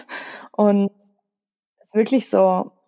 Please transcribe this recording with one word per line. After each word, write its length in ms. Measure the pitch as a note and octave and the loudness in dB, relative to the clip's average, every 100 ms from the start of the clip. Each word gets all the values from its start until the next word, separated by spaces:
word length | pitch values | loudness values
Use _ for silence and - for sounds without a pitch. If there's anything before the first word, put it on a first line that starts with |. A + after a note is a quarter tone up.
| - - - - - | -18 -16 -16 -18 -10
Und 380 | - G#3 G3+ G3+ - _ _ _ _ _ _ _ _ | 0 2 2 0 -6 _ _ _ _ _ _ _ _
es 80 | - | -6
ist 60 | G#3+ | -2
wirklich 340 | A3 C4 - | 0 0 0
so. 420 | G3 F#3+ F#3 - - | 2 2 0 -4 -14